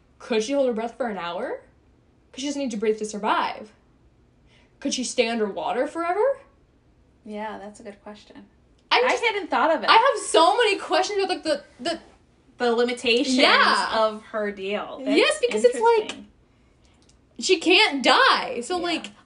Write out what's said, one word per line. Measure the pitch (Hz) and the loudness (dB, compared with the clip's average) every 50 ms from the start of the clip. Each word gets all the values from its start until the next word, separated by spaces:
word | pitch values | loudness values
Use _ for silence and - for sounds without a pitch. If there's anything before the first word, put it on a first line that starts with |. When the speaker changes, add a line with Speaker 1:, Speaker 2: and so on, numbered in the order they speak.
| _ _ _ _ | _ _ _ _
Speaker 1:
could | - - 240 220 214 | -8 -2 -2 -2 0
she | 226 277 | 0 0
hold | 285 269 | 0 0
her | 254 233 | 0 0
breath | 202 226 233 - | -2 -6 -8 -6
for | - 262 | -6 -6
an | 233 202 185 | -6 -6 -6
hour? | 170 170 170 185 240 311 466 539 - _ _ _ _ _ _ _ _ _ _ _ _ _ - | -8 -8 -8 -8 -8 -8 -8 -10 -12 _ _ _ _ _ _ _ _ _ _ _ _ _ -14
Could | - 262 | -10 -8
she | |
just | 294 285 285 | -6 -6 -4
need | 277 254 214 | -4 -6 -4
to | |
breathe | 208 220 214 214 214 | -2 -2 -2 -2 -2
to | 214 | -4
survive? | 208 - 208 190 233 330 339 - - - - 214 - - _ _ _ _ _ _ _ _ _ _ _ _ _ _ _ _ _ _ _ _ _ | -8 -8 -6 -2 -2 -2 0 -2 -4 -6 -10 -14 -18 -20 _ _ _ _ _ _ _ _ _ _ _ _ _ _ _ _ _ _ _ _ _
Could | - 285 - | -6 -6 -4
she | - 247 | -4 -6
stay | - - - 233 226 | -6 -2 -2 -2 0
underwater | 233 226 214 202 190 170 156 143 180 240 277 | 0 -2 -4 -4 -4 -6 -6 -4 -2 -2 -4
forever? | 311 - 330 339 339 359 403 466 554 539 - - _ _ _ _ _ _ _ _ _ _ _ _ _ _ _ _ | -4 -4 -6 -4 -4 0 0 0 0 0 -2 -8 _ _ _ _ _ _ _ _ _ _ _ _ _ _ _ _
Speaker 2:
Yeah, | 214 214 208 214 214 202 196 | -14 -12 -10 -10 -10 -12 -12
that's | 196 208 208 - | -16 -18 -18 -18
a | 233 | -20
good | 208 202 - _ | -20 -20 -20 _
question. | 208 208 214 - _ - - 202 _ _ _ _ _ _ _ _ _ 311 | -20 -20 -20 -20 _ -20 -20 -20 _ _ _ _ _ _ _ _ _ 2
Speaker 1:
I'm | 381 494 | 2 2
Speaker 2:
I | 523 | 2
Speaker 1:
just | - 480 453 | 0 0 0
Speaker 2:
hadn't | 466 403 415 359 277 | -2 -2 -2 -4 -2
thought | 285 233 254 320 330 | 0 0 2 2 0
of | 262 196 | 0 2
it. | - | 4
Speaker 1:
I | - | 6
have | 453 480 554 480 415 - - | 6 6 4 2 0 -4 0
so | - - 330 359 415 | 4 4 6 6 4
many | 480 480 415 381 - | 4 2 2 0 -2
questions | - - 359 311 381 381 415 392 392 | -2 -2 0 0 0 0 -2 -4 -2
about, | 370 359 | -2 -4
like, | - - | -4 -2
the, | 320 294 277 - - _ _ | -4 -4 -4 -4 -12 _ _
the | 240 339 330 330 - - _ _ _ _ _ _ _ _ _ _ | -8 -6 -6 -8 -10 -20 _ _ _ _ _ _ _ _ _ _
Speaker 2:
The | 247 240 233 | 0 0 2
limitations | 233 240 240 247 240 - 240 226 247 285 269 254 | 2 0 0 -2 -4 0 0 2 2 2 2 4
Speaker 1:
Yeah. | 254 285 349 453 539 539 - 269 - - - - 220 220 | 4 6 6 6 6 4 4 2 2 0 -2 0 0 0
Speaker 2:
of | 220 214 214 - | 0 0 -4 -12
her | - - 220 208 208 196 | -10 -8 -6 -6 -6 -6
deal. | 196 190 196 208 202 - - - - 262 | -8 -8 -6 -6 -6 -6 -10 -12 -8 -4
That's | 269 277 | 0 2
Speaker 1:
Yes, | 339 480 605 605 - | 4 4 2 2 0
because | 508 480 - 302 233 | -2 -2 -2 2 2
it's | 240 494 480 | 2 2 4
like, | 427 466 466 427 - | 4 4 4 4 2
Speaker 2:
interesting. | - - - - - _ _ _ _ _ _ _ _ _ _ _ _ _ _ _ _ _ _ _ _ _ - | -2 -10 -14 -16 -20 _ _ _ _ _ _ _ _ _ _ _ _ _ _ _ _ _ _ _ _ _ -10
Speaker 1:
she | 233 - 370 330 | 0 0 0 2
can't | - 320 370 392 427 392 294 277 233 | 4 4 4 4 4 2 2 0 2
die. | - 262 381 523 466 330 202 - - - 240 240 | 4 4 6 6 4 4 2 -2 -4 -8 -8 -8
So, | - 359 359 | -6 -6 -4
Speaker 2:
Yeah. | 339 | -4
Speaker 1:
like, | 349 330 285 - - - _ _ | -4 -4 -6 -8 -12 -18 _ _